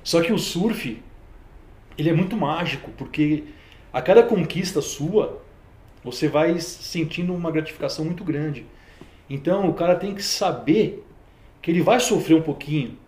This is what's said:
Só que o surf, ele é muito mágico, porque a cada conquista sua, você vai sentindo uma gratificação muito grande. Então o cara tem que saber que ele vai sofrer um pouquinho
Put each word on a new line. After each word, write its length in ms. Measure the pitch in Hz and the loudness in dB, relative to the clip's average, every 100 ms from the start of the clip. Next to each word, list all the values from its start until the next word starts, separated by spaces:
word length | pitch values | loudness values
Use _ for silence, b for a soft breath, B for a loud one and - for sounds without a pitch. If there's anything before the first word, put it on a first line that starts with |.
Só 200 | - 170 | 2 2
que 100 | 170 | 2
o 80 | 208 | 0
surf, 640 | - 170 214 196 123 107 - - - - - - - - - - | 0 0 0 -2 -8 -10 -16 -20 -20 -20 -20 -20 -20 -20 -18 -2
ele 120 | 151 | 2
é 40 | |
muito 240 | 165 185 226 | 2 2 0
mágico, 520 | 143 160 175 135 - | -2 -2 -4 -6 -12
porque 520 | - 135 - 151 151 - B B B B | -14 -10 0 0 0 -4 B B B B
a 100 | 127 | -4
cada 220 | 151 214 | 6 6
conquista 580 | 233 196 165 165 190 151 | 8 2 0 -4 -2 -4
sua, 600 | - - 151 208 131 - - - - - - - | -4 -6 0 0 0 -8 -18 -20 -20 -20 -20 -16
você 260 | 127 - 151 | -12 -4 0
vai 280 | 143 165 175 | 2 2 0
sentindo 760 | - - - 175 156 - 180 | -4 -12 -8 -6 -4 -4 -4
uma 180 | 180 170 | -4 -2
gratificação 540 | 156 151 - 135 - 160 | -4 -4 -6 -6 -4 -6
muito 180 | 175 | -4
grande. 420 | 156 143 151 127 - B B B B B - | -4 -4 -4 -6 -12 B B B B B -12
Então 400 | 139 - 196 185 | -6 0 2 2
o 40 | |
cara 220 | - 175 175 | 2 2 2
tem 200 | 202 196 | 0 -6
que 80 | |
saber 840 | - - 190 147 135 208 190 - - - - b b - | -6 -2 -2 -2 2 4 2 -2 -16 -20 -20 b b -8
que 80 | - | 0
ele 120 | 180 | 2
vai 180 | 160 240 | 4 4
sofrer 360 | - 196 - 160 | 4 0 6 4
um 60 | |
pouquinho 560 | 156 139 - 151 117 - | 4 -6 -4 -4 -4 -10